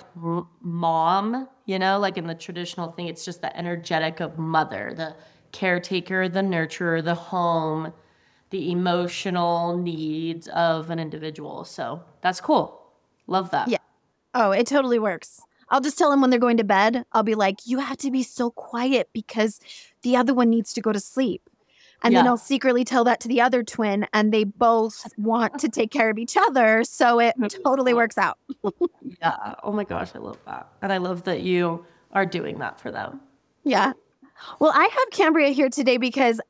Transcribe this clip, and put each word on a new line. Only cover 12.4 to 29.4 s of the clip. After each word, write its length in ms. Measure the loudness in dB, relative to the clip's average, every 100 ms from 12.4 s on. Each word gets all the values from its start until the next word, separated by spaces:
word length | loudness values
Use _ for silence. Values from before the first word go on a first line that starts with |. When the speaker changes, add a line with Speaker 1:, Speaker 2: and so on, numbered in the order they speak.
Speaker 1:
cool. 420 | 0 0 0 -8 _ _ _ _ -4
Love 240 | -4 -2
that. 180 | -2 -2
Speaker 2:
Yeah. 100 | -4 -6 _ _ _ _
Oh, 160 | 0 2
it 160 | 2 2
totally 320 | 0 2 0
works. 420 | 0 -4 -8 -18 -20 _ _
I'll 100 | 0
just 160 | 0 2
tell 140 | 4
them 100 | 6
when 80 | 4
they're 100 | 4
going 200 | 4 2
to 60 |
bed, 420 | 4 4 4 2 0
I'll 100 | 0
be 120 | 2
like, 320 | 2 0 0 -4
"You 120 | -4
have 180 | -4 -6
to 120 | -4
be 120 | -2
so 280 | -2 -4 -4
quiet 580 | -6 -10 -4 0 2 0
because 440 | -6 -6 -2 -2 -2 -12 -20 -20 _
the 140 | 0 2
other 180 | 4
one 160 | 4 4
needs 240 | 2 0
to 80 | -4
go 100 | -2
to 80 | -2
sleep." 480 | -4 -2 -2 -2 -10 _ _ _ _ _
And 120 | 4
then 120 | 6 6
Speaker 1:
Yeah. 60 |
Speaker 2:
I'll 40 | 2
secretly 480 | 0 2 4 2
tell 200 | 4 4
that 160 | 4 2
to 80 | 0
the 120 | 2
other 220 | 4 2
twin, 440 | 0 -2 0 0 0
and 200 | 2 4
they 100 | 2
both 640 | 0 2 4 4 2 -4 -14 -6
want 420 | 0 0 0 -2
to 100 | -4
take 200 | -2 -2
care 200 | 0 0
of 80 | 0
each 180 | -2 2
other. 480 | 2 4 4 4
So 360 | 2 2 4 6
it 140 | 4 2
Speaker 1:
<laughs> 280 | -2 -2
Speaker 2:
totally 300 | 0 2 4
works 240 | 2 2 2
out. 180 | -2 -2 -12 -8
<laughs> 140 | -6 -2 -4 -4 -18 -4
Speaker 1:
Yeah. 320 | -4 -4